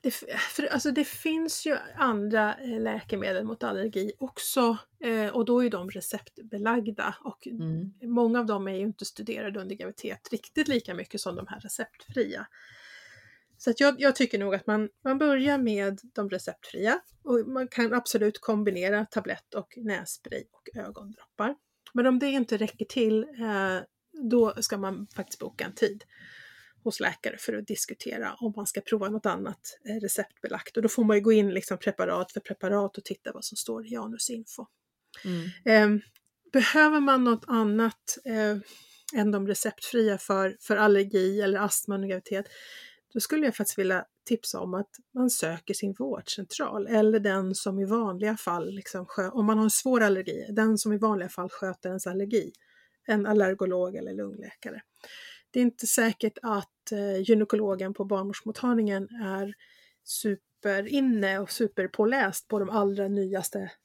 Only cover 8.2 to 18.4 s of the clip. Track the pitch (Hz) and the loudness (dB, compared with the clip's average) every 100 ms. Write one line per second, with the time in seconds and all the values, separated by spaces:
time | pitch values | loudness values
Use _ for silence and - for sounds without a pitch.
8.2 | 233 240 226 202 190 190 208 202 196 - | 4 2 0 -2 -2 -2 -4 -4 -12 -10
9.2 | 214 214 214 202 190 214 180 208 220 190 | -8 -6 -6 -8 -10 -10 -10 -10 -10 -10
10.2 | - 220 - - 302 247 - 180 190 202 | -8 -10 -6 -2 0 0 -2 -10 -10 -8
11.2 | 185 175 190 208 208 - - _ - 254 | -8 -8 -12 -14 -12 -10 -10 _ -8 -4
12.2 | 208 - 214 - - - - - - - | -2 -4 -12 -20 -20 -20 -20 -20 -20 -20
13.2 | - _ _ _ - 226 277 254 277 262 | -20 _ _ _ -2 6 4 6 4 4
14.2 | 247 214 196 190 - 214 214 _ 262 269 | 2 2 0 -2 0 0 0 _ -2 2
15.2 | 302 277 277 285 240 202 196 196 240 - | 4 4 4 2 2 2 0 -4 -8 -6
16.2 | 202 185 - - - 170 208 330 _ _ | -4 -4 -6 -12 -12 -2 0 0 _ _
17.2 | 302 240 220 262 254 - 233 240 240 226 | 2 2 2 -4 -4 0 2 2 0 2
18.2 | 214 - | 2 0